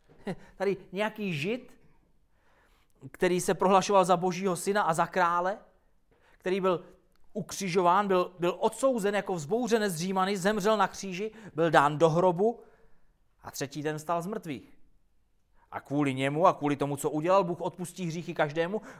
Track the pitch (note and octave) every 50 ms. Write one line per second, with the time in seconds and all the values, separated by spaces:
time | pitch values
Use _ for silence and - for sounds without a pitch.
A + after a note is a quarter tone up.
0 | _ _ - - - G#3 F3+ - - - - - F#3+ G3+ F#3 F#3 - - - F#3+
1 | G#3+ G#3+ G#3+ - G#3 G3 E3+ C#3 C#3 G3 A#3 B3 - - - - _ - _ _
2 | _ _ _ _ _ _ _ _ _ _ _ _ _ _ _ _ _ _ _ _
3 | - C#3 - - F#3+ F3+ F3+ F3+ F3 - F#3+ - F#3+ F3+ G3+ F#3 F3+ - G#3 F#3+
4 | F#3 F3 F#3 F3 F3 F#3 F3 F3 G3 F#3+ F3 E3 - G3 G3 G#3 G3 D#3+ E3 E3
5 | E3+ E3 - F#3+ F3 E3+ F3 F3 F3 F#3 G#3 - - - _ _ _ _ _ _
6 | _ _ _ _ _ _ _ _ - F#3 F#3 G3+ F3+ F#3+ F3+ D#3+ - - - _
7 | _ _ _ _ - - - G#3+ E3+ - - - G3 F#3+ D#3+ G3 F3+ F3 F3 G3
8 | G#3 G3 F#3+ F3+ F3+ F3+ - - E3 F3 - - - A3 - - C4+ C4+ C4 A#3
9 | F3+ G3+ G3+ G3+ G3 G3 F#3 F3 D3 C#3 G#3 A#3+ B3+ G3+ A3+ A3+ G#3 G3+ F3 D3+
10 | E3+ F#3+ F#3+ F#3+ F#3 F#3+ G#3 F#3+ E3 G3+ A3 G#3+ F3+ G#3+ A3 G#3 G3 F3+ - -
11 | - F#3+ F3+ F3 G#3+ A3 G#3+ - A3 F3+ - D3 E3 E3 D#3 D#3+ C#3+ C#3+ D3+ D3
12 | E3 E3 D3+ E3+ F3+ F#3 F3 E3+ G3+ A3+ A#3+ - - - - - - - - -
13 | - _ _ _ _ _ _ _ - - - - C#3+ C#3 - D3+ C#3+ D#3 D3+ D#3
14 | D3+ - E3+ E3+ E3 F#3+ A3 A3+ - E3 C#3 G#2+ - - - - - - _ _
15 | _ _ _ _ _ _ _ _ _ _ _ _ _ _ - - - - C#3 D3
16 | D3 C#3 C3 C3 C3+ C#3 C#3+ D3+ F3+ F#3 D#3 - C#3+ C#3+ C#3+ A#2+ C#3+ C#3+ C#3+ C3+
17 | - D3 C3+ D#3 D#3 F3 F#3 G3 F#3+ E3+ F3 - F3 F3+ - - F3+ E3 - -
18 | F3+ E3 D#3 F3 D#3 F3 D#3+ - D#3 D3 C#3+ E3 E3 E3+ G3+ G#3+ - - - -